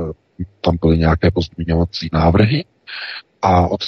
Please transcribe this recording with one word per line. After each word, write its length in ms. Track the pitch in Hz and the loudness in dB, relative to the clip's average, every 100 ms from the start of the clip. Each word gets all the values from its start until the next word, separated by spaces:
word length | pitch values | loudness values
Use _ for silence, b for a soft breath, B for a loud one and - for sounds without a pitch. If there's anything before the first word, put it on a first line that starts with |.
| 82 - _ - | -8 -10 _ -12
eh, 40 | 92 _ | -12 _
tam 160 | 90 85 | -2 2
byly 180 | 82 80 | 2 2
nějaké 320 | 80 82 90 | 2 2 0
pozměňovací 800 | 87 82 - 85 82 85 - 82 | 0 -4 -6 -2 0 -2 -4 -4
návrhy 520 | 80 82 92 107 147 - _ - B B B - _ | 0 2 4 2 0 -4 _ -20 B B B -18 _
a 240 | - 90 85 | 0 2 2
od 140 | 101 | -2